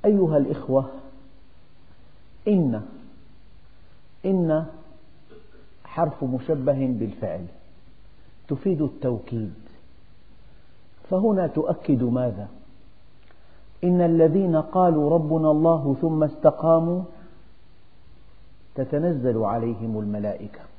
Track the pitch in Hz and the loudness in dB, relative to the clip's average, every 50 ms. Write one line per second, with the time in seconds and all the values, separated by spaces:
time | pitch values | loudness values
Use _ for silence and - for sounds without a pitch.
0 | - 202 214 202 185 160 156 147 139 - 151 - - - 131 135 131 - - - | 4 4 4 6 4 4 4 4 4 2 0 -4 -2 2 2 2 2 0 -8 -16
1 | - - - - - - - - - - - - - - - - - - - - | -16 -16 -18 -18 -20 -18 -20 -18 -18 -18 -20 -20 -20 -20 -20 -20 -20 -20 -20 -20
2 | - - - - - - - - - 208 208 190 165 135 113 104 101 - - - | -20 -20 -20 -20 -20 -20 -20 -4 0 4 4 6 4 4 2 -2 -4 -8 -14 -16
3 | - - - - - - - - - - - - - - - - - - - - | -16 -18 -18 -18 -18 -18 -20 -20 -20 -20 -20 -20 -20 -20 -20 -20 -18 -18 -18 -18
4 | - - - - - 190 196 185 175 160 156 156 160 - - - - - - - | -18 -18 -18 -6 0 0 2 2 4 4 2 0 0 -4 -10 -16 -18 -18 -18 -18
5 | - - - - - - - - - - - - - - - - - - - - | -20 -20 -20 -20 -20 -18 -18 -18 -18 -18 -20 -20 -20 -20 -20 -20 -18 -10 0 0
6 | 165 156 - - 143 127 123 127 123 - 160 143 131 135 139 135 135 127 127 110 | 0 0 0 -4 -4 -2 -2 -4 -2 -2 -2 0 2 0 2 2 2 0 0 0
7 | 110 107 - - - 95 80 87 87 90 - - - - - - - - - - | -2 -4 -4 -6 -6 -6 -4 -6 -8 -10 -14 -16 -18 -18 -18 -18 -18 -18 -18 -18
8 | - - - - - - - - - - 147 135 - 196 185 147 156 139 - - | -18 -18 -18 -18 -20 -18 -20 -20 -6 -6 -6 -2 0 0 0 2 0 -2 -2 -2
9 | - 156 120 107 - - 120 113 110 95 - - - - - - - - - - | -2 -2 -2 -2 -6 -6 -6 -6 -6 -6 -8 -12 -16 -18 -18 -18 -18 -18 -18 -18
10 | - - - - - - - - - - - - - - - - - - - - | -18 -20 -18 -18 -18 -18 -18 -18 -18 -18 -18 -20 -20 -20 -20 -20 -20 -20 -20 -20
11 | - - 185 185 202 226 208 190 180 151 - 151 156 - 175 - - - 147 120 | -6 0 0 4 4 4 4 4 2 0 0 0 0 0 0 -2 2 2 2 4
12 | 127 120 117 127 127 123 98 95 101 - - - - - - - - - - - | 4 2 2 2 0 0 -2 -4 -8 -12 -14 -18 -18 -18 -18 -18 -18 -18 -18 -18
13 | - - - - - - - - - - - - - - - - - 180 180 180 | -18 -18 -18 -18 -18 -18 -18 -18 -18 -18 -18 -18 -18 -18 -12 -2 2 4 4 4
14 | 175 170 165 165 160 160 151 196 196 180 165 156 156 - - 185 180 175 165 151 | 4 4 6 8 8 8 8 4 4 4 2 2 0 2 2 4 6 6 6 4
15 | 147 147 165 170 156 151 156 160 156 156 151 151 160 165 165 156 139 143 135 131 | 4 4 4 4 4 4 2 4 4 4 6 6 6 6 6 4 4 0 0 2
16 | - 165 160 156 156 147 - - - 156 - - - 160 165 165 165 170 175 180 | 2 0 2 2 2 2 0 4 4 4 4 6 4 6 6 6 6 2 0 -2
17 | 185 - - - - - - - - - - - - - - - - - - - | -4 -6 -12 -18 -18 -18 -18 -18 -18 -18 -18 -18 -18 -20 -20 -20 -20 -20 -20 -20
18 | - - - - - - - - - - - - - - - 131 131 131 - 147 | -20 -20 -20 -20 -20 -20 -20 -20 -18 -20 -18 -20 -20 -14 -6 -6 -4 -2 -2 0
19 | 160 175 170 135 120 127 117 113 110 101 107 117 117 117 113 101 113 113 110 107 | 0 0 0 2 0 0 2 2 0 0 0 0 -2 -2 -4 -4 -4 -4 -4 -2
20 | 107 104 104 104 104 104 98 - 101 101 - - - - - | -2 -2 -2 -2 -2 -4 -4 -6 -8 -14 -14 -16 -18 -18 -18